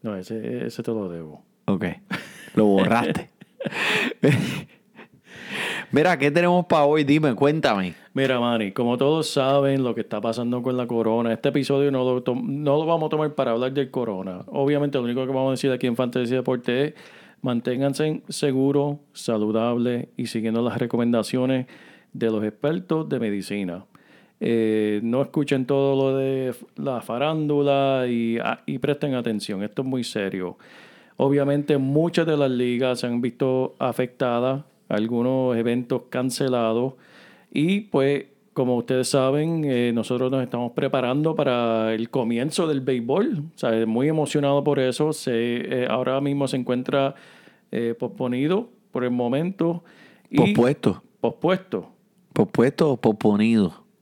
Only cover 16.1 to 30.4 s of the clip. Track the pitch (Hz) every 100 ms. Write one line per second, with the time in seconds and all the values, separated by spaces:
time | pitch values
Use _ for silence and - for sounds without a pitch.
16.1 | 127 120 127 127 127 120 123 151 - -
17.1 | - - _ - 120 120 123 139 135 156
18.1 | 156 - - 151 131 135 143 143 147 _
19.1 | - - 110 107 110 117 120 120 120 -
20.1 | - 120 117 110 113 120 113 120 117 120
21.1 | 117 107 131 127 131 127 - - - _
22.1 | - 117 107 107 - 147 170 180 160 156
23.1 | 135 113 101 92 101 95 87 101 _ _
24.1 | - _ _ - 117 110 110 107 104 117
25.1 | 123 139 - 143 135 127 139 139 135 135
26.1 | 135 135 135 131 120 - - 143 123 -
27.1 | 117 147 160 151 147 143 139 139 135 127
28.1 | 120 117 117 110 117 - 139 143 143 151
29.1 | 127 120 107 - 98 104 - 131 131 117
30.1 | 113 98 95